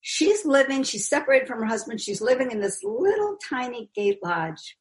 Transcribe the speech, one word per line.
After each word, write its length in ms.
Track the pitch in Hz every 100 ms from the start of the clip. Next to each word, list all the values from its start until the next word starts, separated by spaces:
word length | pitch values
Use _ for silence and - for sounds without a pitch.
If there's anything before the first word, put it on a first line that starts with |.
She's 440 | - - 311 415
living, 380 | 349 277 269 269
she's 240 | 269 208 -
separated 400 | 294 294 269 262
from 100 | 233
her 80 | 220
husband. 340 | 226 - 220
She's 200 | - 202
living 320 | 214 254 254
in 80 | 220
this 220 | 196 190
little 520 | 196 226 370 427 415 403 -
tiny 420 | 262 247 240 208
gate 260 | - 202 202
lodge. 540 | 180 170 160 160 - -